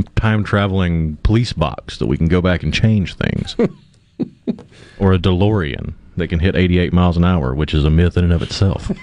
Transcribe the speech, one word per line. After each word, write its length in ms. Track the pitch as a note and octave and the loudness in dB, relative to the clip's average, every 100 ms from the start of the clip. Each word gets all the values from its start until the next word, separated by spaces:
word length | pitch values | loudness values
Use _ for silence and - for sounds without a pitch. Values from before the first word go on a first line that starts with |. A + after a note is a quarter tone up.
| G2 | -2
time-traveling 1040 | - A2 A2 G2 G2+ G2+ F#2+ F2+ E2+ D#2+ D2+ | -2 0 0 0 0 0 0 0 0 -2 -2
police 300 | - G#2+ B2 | 0 2 0
box 460 | - D#2 - - - | -2 -4 -4 -14 -6
that 80 | A1+ | -4
we 100 | C#2 | 0
can 120 | E2 | 2
go 120 | F2 | 2
back 220 | F2+ F2 | 2 0
and 100 | D#2 | -2
change 420 | - A2 G#2+ F2 | 0 2 2 0
things. 400 | - G1+ - - - | -4 -4 -4 -6 -2
<laughs> 60 | A3 - - _ _ - - - - - - - - - | -2 -2 -18 _ _ -10 -10 -8 -10 -10 -12 -20 -20 -2
Or 140 | G2 | 0
a 60 | F#2 | 2
DeLorean 760 | F2+ F2+ G2+ G#2+ D#2 G#1 - - - - | 2 2 2 0 -2 -6 -10 -14 -12 -6
that 120 | E2+ | -2
can 100 | F2 | 0
hit 180 | F#2 - | 0 2
eighty-eight 380 | F2+ F2+ F2 | 2 2 2
miles 240 | F2 F2+ E2+ | 2 2 2
an 60 | F2 | 2
hour, 280 | F2+ C2 | 2 0
which 200 | C2+ D2+ | -2 -2
is 100 | D#2 | 0
a 60 | D2 | 2
myth 260 | D#2+ F2 F2+ | 4 2 2
in 80 | |
and 80 | F2 | 2
of 80 | E2+ | 0
itself. 500 | - - F#2+ - - - | -2 -2 0 0 -4 -4